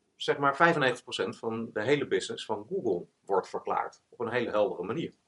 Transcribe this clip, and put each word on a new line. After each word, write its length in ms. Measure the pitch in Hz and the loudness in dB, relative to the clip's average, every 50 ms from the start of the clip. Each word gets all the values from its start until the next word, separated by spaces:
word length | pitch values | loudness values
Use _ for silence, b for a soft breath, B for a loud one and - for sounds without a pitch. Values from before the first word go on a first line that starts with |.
| _ _ _ | _ _ _
zeg 220 | - - 156 147 | -6 -2 -2 0
maar 180 | 143 143 139 139 | 2 2 2 4
vijfennegentig 480 | - 170 170 160 151 135 127 120 - - | 4 4 4 6 4 4 2 2 0 -6
procent 340 | - - - 95 101 123 | -6 -2 -2 -2 -2 -4
van 320 | - - 113 113 113 113 117 - | -6 -6 -4 -4 -4 -4 -4 -4
de 80 | 110 | -2
hele 260 | 107 123 147 143 127 | 2 2 2 2 2
business 380 | - - 92 - - - - - | 2 0 0 0 -2 -8 -8 -6
van 200 | - 107 101 104 117 | -6 -6 -6 -6 -6
Google 360 | 185 196 120 113 90 87 85 - _ _ _ | -4 -2 0 0 0 -2 -4 -10 _ _ _
wordt 240 | - 98 92 - - | 0 2 2 0 0
verklaard 520 | - 98 - 101 92 - - - - - _ _ | -6 -8 -4 -2 -2 -2 -2 -6 -8 -18 _ _
op 100 | - - | -8 -6
een 120 | 120 113 | -4 -2
hele 180 | 117 123 117 101 | 0 0 0 2
heldere 340 | - 107 104 95 87 85 87 | 2 2 2 2 0 -4 -4
manier. 300 | 98 117 160 - - - _ _ | -4 -4 -4 -4 -6 -8 _ _